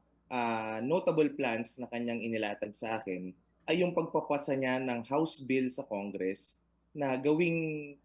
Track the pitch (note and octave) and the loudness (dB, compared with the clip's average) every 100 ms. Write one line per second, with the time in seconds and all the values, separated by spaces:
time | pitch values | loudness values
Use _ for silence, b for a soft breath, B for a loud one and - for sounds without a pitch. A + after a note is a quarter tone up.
0 | _ _ - B2+ A#2 A2+ A2 A2 A#2+ F3 | _ _ -6 -2 0 0 -2 -2 0 2
1 | F3+ D#3 D3 C#3+ C3 A2+ A#2 - B2 A#2+ | 4 4 4 2 0 0 -2 -8 -8 -4
2 | A#2+ A#2 A2+ A2+ G#2+ G#2 G#2+ G#2 A2+ A2 | -2 -2 -2 -2 -2 -4 -6 -6 -4 -4
3 | G2+ F2+ F#2 - _ _ - E3 F3 F3 | -4 -6 -6 -12 _ _ 0 2 2 2
4 | D#3+ D#3+ D3 C#3+ D3 C3+ C3 B2+ C3 A#2+ | 0 0 0 0 0 0 2 2 0 -2
5 | A#2 C#3 D#3+ - C3 C3 B2+ B2+ C3+ G2+ | 0 0 2 0 0 2 2 -2 -4 -4
6 | G2+ F#2+ F#2 G2 - - _ _ _ D3+ | -4 -2 -2 -2 -6 -12 _ _ _ -4
7 | C#3 C3 C#3+ D3+ F3 E3 D#3+ D3+ D3 C#3+ | 0 2 4 4 4 2 0 -4 -8 -12